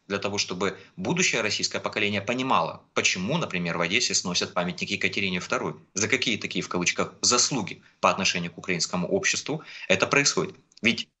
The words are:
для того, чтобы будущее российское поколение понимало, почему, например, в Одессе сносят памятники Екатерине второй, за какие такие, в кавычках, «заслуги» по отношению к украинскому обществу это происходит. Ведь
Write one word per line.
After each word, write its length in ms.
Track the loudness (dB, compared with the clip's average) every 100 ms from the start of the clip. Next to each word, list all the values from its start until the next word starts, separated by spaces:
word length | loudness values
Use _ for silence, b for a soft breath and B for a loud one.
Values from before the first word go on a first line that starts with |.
| -6
для 120 | -4
того, 200 | -2 -2
чтобы 400 | -4 -2 -2 B B -6
будущее 440 | -2 0 2 2
российское 400 | 0 0 -2 -2
поколение 400 | -4 -2 0 0
понимало, 600 | -2 -2 2 2 2 -4 -4
почему, 420 | 0 2 0 0 -2
например, 400 | -2 -2 -2 0
в 40 |
Одессе 340 | 0 0 0
сносят 400 | 0 0 -2 0
памятники 380 | -2 -2 -4 -4
Екатерине 480 | -2 -2 -2 -2 -4
второй, 340 | -2 -2 -2 -8 -10
за 120 | -2 0
какие 300 | 2 0 -2
такие, 260 | -2 -4
в 60 | -2
кавычках, 460 | 0 0 0 -2 0
«заслуги» 600 | 2 4 4 0 -4 -8 b b
по 100 | 2
отношению 420 | 4 0 0 -4
к 60 | -8
украинскому 500 | -4 -2 0 -2 0
обществу 560 | 2 2 0 -2 -6 B B B
это 180 | 2 4
происходит. 480 | 4 4 2 -2 -6 _ -2
Ведь 260 | 0 0 -4 _